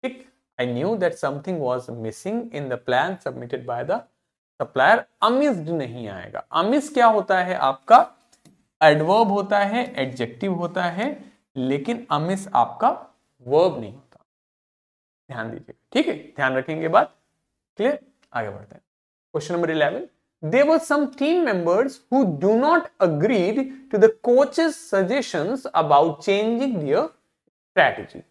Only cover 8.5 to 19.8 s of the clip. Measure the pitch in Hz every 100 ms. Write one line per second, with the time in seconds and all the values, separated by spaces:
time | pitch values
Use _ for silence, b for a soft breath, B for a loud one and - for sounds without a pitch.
8.5 | _ _ _ 156 151 156 208 226 202 196
9.5 | 202 202 226 247 - 131 - 226 - 196
10.5 | 175 170 180 175 170 247 285 B B _
11.5 | - 127 139 139 233 - 147 160 190 -
12.5 | 123 120 - 240 - - _ _ _ 123
13.5 | 143 180 135 107 117 _ _ _ _ _
14.5 | _ _ _ _ _ _ _ _ 127 113
15.5 | - - - _ 247 320 151 - - 131
16.5 | 131 127 160 160 180 302 _ _ _ _
17.5 | _ _ _ 220 294 _ _ _ 120 107
18.5 | 98 101 - _ _ _ _ _ 156 147
19.5 | 175 165 160